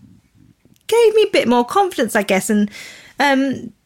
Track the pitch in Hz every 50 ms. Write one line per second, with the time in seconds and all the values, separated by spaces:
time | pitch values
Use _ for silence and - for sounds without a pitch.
0 | - - _ _ _ _ _ _ _ _ _ _ _ _ _ _ _ - 440 466
1 | 480 427 440 440 415 403 - 302 - 226 247 240 240 - - 403 403 370 - -
2 | 254 214 - 220 196 - 196 185 - - 214 208 208 208 - - - - - -
3 | - - _ - 269 285 269 262 269 277 247 - - - - _ _